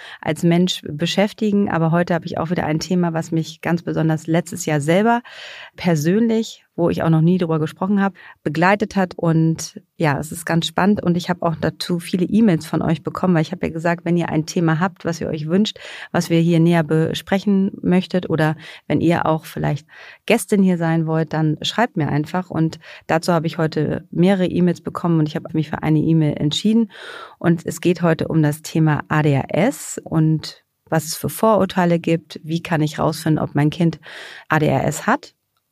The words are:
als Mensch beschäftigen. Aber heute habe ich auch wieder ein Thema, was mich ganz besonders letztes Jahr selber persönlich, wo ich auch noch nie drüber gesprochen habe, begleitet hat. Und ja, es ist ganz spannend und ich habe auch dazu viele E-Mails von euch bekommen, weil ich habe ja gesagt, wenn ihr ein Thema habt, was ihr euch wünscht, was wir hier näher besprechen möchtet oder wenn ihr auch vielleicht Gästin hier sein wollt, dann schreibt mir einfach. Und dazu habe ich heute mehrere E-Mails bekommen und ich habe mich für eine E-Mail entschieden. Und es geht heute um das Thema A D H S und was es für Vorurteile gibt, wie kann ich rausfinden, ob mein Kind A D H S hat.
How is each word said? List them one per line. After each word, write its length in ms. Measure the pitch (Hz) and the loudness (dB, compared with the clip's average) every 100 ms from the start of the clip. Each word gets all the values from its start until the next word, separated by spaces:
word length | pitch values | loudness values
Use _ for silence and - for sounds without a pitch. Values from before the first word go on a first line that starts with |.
| - - | -20 -8
als 220 | - 156 | -6 0
Mensch 400 | 170 170 185 - - | 2 4 2 -2 -8
beschäftigen. 840 | 147 170 - 208 - 214 202 202 | -6 -2 0 0 -2 -2 0 0
Aber 200 | 165 165 | 0 2
heute 220 | 170 175 | 2 0
habe 140 | 170 170 | -2 -4
ich 100 | - | -6
auch 140 | 160 | -4
wieder 140 | 170 156 | -2 -2
ein 140 | 156 | -2
Thema, 320 | - 180 170 | 0 0 0
was 200 | 160 165 | -2 -2
mich 300 | 165 156 - | -4 -4 -6
ganz 200 | 160 170 | -2 -2
besonders 460 | - 160 160 156 - | -2 -2 0 -2 0
letztes 400 | 160 170 175 160 | -2 -2 -6 -2
Jahr 120 | 151 | -2
selber 420 | 143 180 220 240 - - - - - - | 2 2 4 0 -2 -16 -18 -18 -20 -4
persönlich, 920 | 180 160 151 202 233 226 226 - _ - | 0 2 2 2 2 0 -2 -10 _ -2
wo 120 | 170 | 0
ich 140 | 165 | 0
auch 60 | 165 | 2
noch 100 | 160 | 4
nie 180 | 165 180 | 4 2
drüber 220 | 170 160 | 0 0
gesprochen 400 | 156 - 190 202 | -2 -4 -2 0
habe, 160 | 196 - - - | 0 -4 -16 -10
begleitet 540 | - 151 175 208 208 196 | -4 0 2 2 0 -2
hat. 200 | 180 - | -2 -2
Und 640 | 170 160 160 160 - - - - | 0 2 2 0 -8 -16 -18 -2
ja, 200 | 160 143 | -2 0
es 140 | 156 | -4
ist 140 | 175 - | -8 -2
ganz 200 | 165 165 | -2 0
spannend 380 | - 185 208 | 0 2 2
und 140 | 175 175 | 0 0
ich 120 | 175 | -2
habe 160 | 175 170 | -2 -2
auch 120 | 160 | 0
dazu 400 | 165 - - 175 | -4 -4 -4 -4
viele 240 | - 185 | -4 -2
E-Mails 420 | 180 202 226 160 - | 0 4 4 2 -2
von 160 | 160 | -4
euch 220 | - 160 | -2 -2
bekommen, 300 | - - 185 | -4 -2 2
weil 80 | 165 | 2
ich 100 | 160 | 0
habe 160 | 180 165 | -4 -6
ja 60 | |
gesagt, 320 | 160 170 170 170 | -4 -2 -2 0
wenn 100 | 170 | 0
ihr 140 | - | 0
ein 160 | 156 156 | -2 -2
Thema 340 | 185 165 160 | 0 0 2
habt, 240 | 190 170 | -2 -4
was 160 | - 165 | -6 -4
ihr 80 | 165 | -6
euch 220 | 156 151 | -6 0
wünscht, 280 | 185 214 - - - - | 0 0 -4 -16 -18 -4
was 160 | 170 170 | -4 2
wir 100 | 165 | 2
hier 220 | 165 165 | 4 4
näher 220 | 170 170 | 4 4
besprechen 880 | 151 160 160 - - 196 208 196 196 - | 2 0 0 -2 -2 -2 2 0 0 -2
möchtet 480 | 180 180 - 180 - | 0 2 2 -2 0
oder 260 | 160 156 160 - - - | 0 0 -2 -10 -14 -2
wenn 140 | 151 | 2
ihr 240 | 160 170 - | 2 2 2
auch 180 | 156 | 0
vielleicht 420 | - - 151 147 - - - - - | -4 -4 -2 -4 -8 -20 -20 -8 0
Gästin 380 | 226 - 202 | 0 2 2
hier 140 | 190 170 | 4 2
sein 280 | 165 165 160 | 0 0 0
wollt, 280 | 160 160 | 0 0
dann 240 | 156 156 151 | 0 0 0
schreibt 340 | - - 240 185 | -2 0 0 0
mir 100 | 143 | 0
einfach. 420 | 143 156 180 185 | -2 -2 -4 -4
Und 300 | 160 160 - - - - | -2 -2 -2 -16 -14 -2
dazu 260 | 160 175 | 0 2
habe 140 | 165 165 | 0 0
ich 100 | 170 | -2
heute 500 | 160 160 147 147 - | -2 0 -2 -4 -4
mehrere 360 | 160 180 196 180 | 2 2 4 0
E-Mails 240 | 170 175 165 | 2 0 0
bekommen 400 | - - 175 165 | -6 -4 0 2
und 80 | 151 | 0
ich 80 | 156 | -4
habe 140 | - | -4
mich 160 | 156 151 | -4 -2
für 140 | - | -4
eine 160 | 151 156 | 0 2
E-Mail 360 | 165 165 151 - | 4 2 2 0
entschieden. 540 | 147 - 208 226 220 - - - - - | -2 0 2 2 0 -6 -18 -16 -18 -2
Und 260 | 175 165 - | 0 0 -2
es 160 | 147 | -2
geht 220 | 170 175 | 0 2
heute 260 | 170 160 - | 0 0 0
um 120 | 160 | 2
das 200 | 147 147 | 2 0
Thema 400 | - 165 156 147 - | -4 2 2 2 0
A 140 | 156 | 0
D 120 | 151 135 | 2 2
H 100 | - | 0
S 500 | - 220 - - - | 0 0 -2 -10 -14
und 600 | - 165 156 156 - - _ _ _ | -2 2 2 2 -4 -16 _ _ _
was 200 | 160 156 | -4 -2
es 120 | - | -6
für 100 | 143 | -6
Vorurteile 720 | - 220 202 190 - 175 170 | 0 2 2 2 2 2 2
gibt, 400 | 165 165 - - | 0 -2 -4 -14
wie 200 | 156 170 | -6 -6
kann 180 | - 160 | -2 0
ich 180 | 151 156 | 0 0
rausfinden, 440 | 156 151 160 151 | -2 0 0 0
ob 100 | - | 0
mein 160 | 143 147 | 0 0
Kind 280 | - 170 - - - - - - | 2 0 0 -10 -18 -18 -18 -2
A 120 | 160 | 0
D 120 | 147 | 2
H 120 | 135 | 2
S 240 | - 147 - | 0 -2 -2
hat. 260 | 277 - _ _ _ _ | -2 -4 _ _ _ _